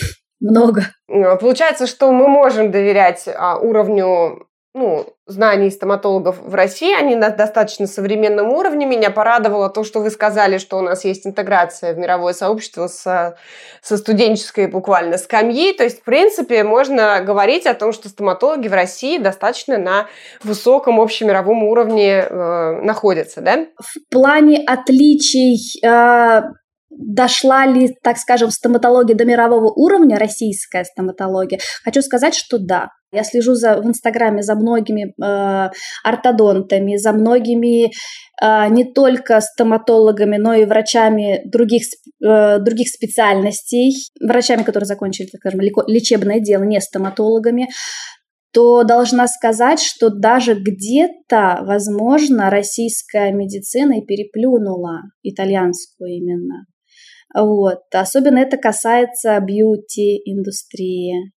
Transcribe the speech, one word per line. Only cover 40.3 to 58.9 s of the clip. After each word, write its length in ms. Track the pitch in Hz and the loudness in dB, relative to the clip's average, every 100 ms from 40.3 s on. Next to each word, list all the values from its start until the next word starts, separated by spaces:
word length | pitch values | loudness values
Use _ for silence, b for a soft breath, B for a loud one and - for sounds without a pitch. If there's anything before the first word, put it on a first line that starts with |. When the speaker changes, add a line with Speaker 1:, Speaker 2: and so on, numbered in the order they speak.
| 208 | 0
Speaker 1:
но 160 | 220 | 2
и 120 | 226 208 | 2 4
врачами 760 | 214 220 233 220 214 208 190 - | 2 0 2 2 2 -2 -4 -2
других 400 | 226 220 233 - | 0 2 0 -2
сп-, 380 | - _ _ | -12 _ _
э, 360 | 214 214 208 208 | 2 4 4 2
других 300 | 202 226 233 | 0 -2 -4
специальностей, 1040 | - 226 - 214 196 202 202 - 240 262 269 - - | -6 -4 0 2 2 -2 -4 -4 0 0 0 -10 -6
врачами, 400 | 220 240 240 226 | 0 0 2 0
которые 240 | 220 214 202 | -2 -4 -4
закончили, 420 | 196 196 190 185 | -6 -8 -8 -14
так 120 | - | -10
скажем, 220 | 190 190 | -8 -2
лико-, 240 | 196 208 - | -2 -2 0
лечебное 520 | 226 226 214 202 226 | 0 0 0 0 -2
дело, 240 | 208 196 | 0 0
не 160 | 202 202 | 0 -2
стоматологами, 880 | - 196 190 190 220 226 233 240 247 B B B B B _ _ _ | -4 -6 -6 -2 -2 0 0 -2 -4 B B B B B _ _ _
то 320 | 233 240 240 | 2 4 4
должна 440 | 226 240 240 247 240 | 4 2 2 0 0
сказать, 540 | - 226 220 247 311 | 0 -2 2 2 2
что 280 | - - 226 | -2 0 0
даже 440 | 202 220 254 233 | 2 2 2 2
где-то, 1080 | 202 196 190 202 269 339 - - 226 190 175 | 0 -2 -6 -2 0 0 -4 -2 2 2 0
возможно, 840 | 190 202 208 208 233 302 294 233 196 | -2 -4 -2 -2 0 2 2 2 2
российская 840 | 202 202 - 233 - - 208 202 | 0 -2 -6 -6 -6 -6 -2 -2
медицина 680 | 196 196 196 - 247 285 220 | -2 -6 -10 -6 0 0 0
и 60 | - | -4
переплюнула 960 | 202 202 214 262 240 202 180 170 165 202 _ | -6 -6 -2 0 0 -2 -6 -8 -10 -14 _
итальянскую 840 | 196 196 196 196 180 175 - _ 180 | -12 -6 -2 0 -2 -4 -12 _ -12
именно. 560 | 175 175 175 180 180 196 _ b b b b b 202 | -8 -6 -6 -8 -12 -18 _ b b b b b -2
Вот. 460 | 214 202 190 180 _ | 0 0 0 -2 _
Особенно 460 | 190 190 277 277 254 | -4 -2 0 2 4
это 180 | 262 262 | 2 0
касается 840 | 226 214 226 | -2 -2 0